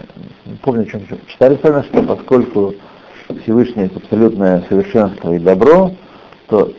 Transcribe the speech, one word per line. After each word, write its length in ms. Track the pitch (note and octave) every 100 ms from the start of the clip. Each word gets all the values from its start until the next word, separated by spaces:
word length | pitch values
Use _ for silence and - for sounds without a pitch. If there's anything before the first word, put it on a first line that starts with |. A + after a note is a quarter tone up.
| - - - - -
не 100 | A2+
помню, 220 | - A#2
о 20 | G#2
чём 160 | A2 G2 - -
читали 300 | - B2+ C#3
с 40 |
вами, 220 | D#3+ C#3+ C3+
что 120 | -
поскольку 720 | G#2+ G#2 - B2+ A2 G#2+ G2 G2 - - - - - -
Всевышний 400 | - A2+ B2 -
есть 140 | F#2 -
абсолютное 680 | - G#2+ A2+ F#2+ F#2+ F#2 F2+
совершенство 640 | G2 G2 A#2 G2+ G2 E2+
и 60 | E2+
добро, 520 | E2+ F#2+ A#2 E3+ F#3 F#3 - - - - -
то 220 | G#2+ -